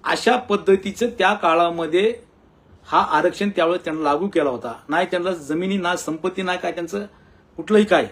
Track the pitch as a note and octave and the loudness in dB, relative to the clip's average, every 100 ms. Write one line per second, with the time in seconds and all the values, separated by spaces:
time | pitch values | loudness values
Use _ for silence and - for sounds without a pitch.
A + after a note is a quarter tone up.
0 | C#3 E3 A3+ B3 A#3+ G3+ - G3 G3 G3 | -2 0 2 2 0 0 4 2 2 -4
1 | A#3 A#3 F#3+ G#3 F3 E3 E3+ E3+ E3 E3+ | -4 2 0 2 2 4 2 0 0 2
2 | G#3+ A#3+ - _ _ _ _ - - E3 | 0 -2 -14 _ _ _ _ -20 0 0
3 | G3 D3+ F3 F3 G3+ G3 E3 F3 E3+ D#3 | 2 2 2 0 -2 2 0 0 -4 -4
4 | D3+ D3 G3 E3+ C#3+ A#2+ A#2 A#2 - D#3 | 0 0 0 0 0 -2 -10 -12 -4 -2
5 | F3+ F3+ F3 F3 C#3 D#3 F#3 G3 F3 F3 | 0 -2 -2 -4 -4 -4 -2 -2 -2 -2
6 | - D#3+ F#3 F#3 F#3 F3+ F3+ E3 E3+ G3+ | -4 -4 -4 -4 -4 -4 -4 -6 -6 -8
7 | G3+ - - _ _ - A2 G#3+ G#3 E3 | -10 -16 -20 _ _ -14 2 4 6 2
8 | A2 | 2